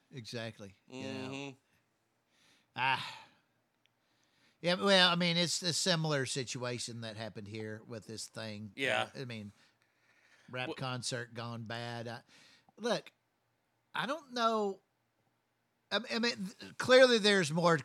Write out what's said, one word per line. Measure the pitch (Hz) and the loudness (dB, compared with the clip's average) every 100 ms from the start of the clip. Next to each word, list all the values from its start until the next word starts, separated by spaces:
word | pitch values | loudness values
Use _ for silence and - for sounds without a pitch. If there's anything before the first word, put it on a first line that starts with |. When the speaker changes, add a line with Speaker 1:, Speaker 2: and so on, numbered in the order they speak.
| _ | _
Speaker 1:
Exactly. | 139 107 120 113 104 101 95 _ | -16 -12 -10 -10 -12 -18 -20 _
Yeah. | 127 135 | -12 -10
Speaker 2:
Mm-hmm. | 135 131 135 139 131 _ _ _ _ _ _ _ _ _ _ _ - | -8 -8 -10 -12 -14 _ _ _ _ _ _ _ _ _ _ _ -4
Speaker 1:
Ah. | 131 127 - - - _ _ _ _ _ _ _ _ _ _ _ _ _ | 0 0 -4 -14 -20 _ _ _ _ _ _ _ _ _ _ _ _ _
Yeah, | 165 | -2
well, | 185 202 190 180 | 0 4 6 6
I | 175 | 6
mean, | 175 170 | 2 2
it's | 170 - | 0 0
a | 131 | -2
similar | - 190 170 160 147 127 | -2 2 2 2 0 0
situation | 143 120 131 123 123 - 117 | -4 -4 -6 -6 -6 -8 -10
that | 113 107 | -10 -10
happened | 110 113 104 | -10 -10 -12
here | 110 107 107 110 | -8 -8 -10 -12
with | 113 - | -14 -12
this | 110 - | -12 -12
thing. | 123 110 104 107 | -10 -10 -10 -12
Speaker 2:
Yeah. | 98 135 117 117 | -4 0 0 -2
Speaker 1:
Uh, | - | -6
I | |
mean, | 127 113 104 - _ _ _ _ _ _ _ _ - | -10 -10 -12 -16 _ _ _ _ _ _ _ _ -14
rap | 123 127 | -8 -8
Speaker 2:
Well | 120 | -6
Speaker 1:
concert | 131 127 113 123 120 | -6 -6 -6 -6 -8
gone | 120 117 117 | -10 -10 -8
bad. | 110 117 120 120 117 | -8 -8 -8 -8 -10
I, | 117 - - - - _ - | -12 -16 -20 -20 -20 _ -8
look, | 226 196 - _ _ _ _ _ _ _ _ | -2 -2 -4 _ _ _ _ _ _ _ _
I | - 196 | -6 -4
don't | 311 285 | -4 -6
know. | 247 226 220 208 190 _ _ _ _ _ _ _ _ _ _ - | 0 2 2 0 -4 _ _ _ _ _ _ _ _ _ _ -6
I, | 202 226 | -6 -4
I | 226 | -2
mean, | 233 | -2
th-, | 240 190 - - - | -2 -8 -10 -16 -6
clearly | - 254 262 233 | 8 10 10 8
there's | 202 202 156 | 6 4 4
more, | 165 170 160 | 4 4 4